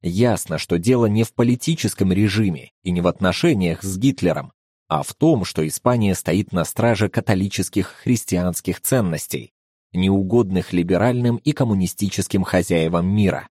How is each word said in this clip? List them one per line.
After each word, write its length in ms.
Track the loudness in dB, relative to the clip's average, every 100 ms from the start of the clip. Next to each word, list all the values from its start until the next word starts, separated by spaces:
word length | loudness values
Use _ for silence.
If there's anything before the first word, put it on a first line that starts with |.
Ясно, 540 | -4 0 2 2 -2 -6
что 200 | -2 -2
дело 280 | 2 2 2
не 160 | 2
в 80 | 0
политическом 800 | 2 2 2 0 -2 -2 0 0
режиме 580 | 2 2 2 0 -2 -10 _
и 60 | -4
не 100 | 0
в 60 | 0
отношениях 760 | 2 0 2 2 2 0 -2
с 160 | -6 0
Гитлером, 540 | 0 0 -2 -2 -6 _ _ _ _
а 140 | -4
в 120 | -4
том, 300 | 0 2 2
что 220 | -2 -4 -4
Испания 480 | -2 0 2 2
стоит 380 | 0 0 -2 0
на 120 | -2
страже 440 | -4 0 0 2 0
католических 760 | -2 -2 -2 -2 -2 -4 -2 -4
христианских 920 | -6 -2 -2 0 -2 -2 -4 -6 -6
ценностей, 720 | -2 0 0 -4 -6 -10 -12 _ _ _ _
неугодных 800 | -2 2 2 2 2 2 -2 -2
либеральным 640 | -2 0 2 2 2 0 0
и 160 | -2
коммунистическим 920 | 0 0 2 0 -2 -4 -4 -2 -2
хозяевам 680 | 0 0 0 0 2 0 0
мира. 380 | 2 2 0 -8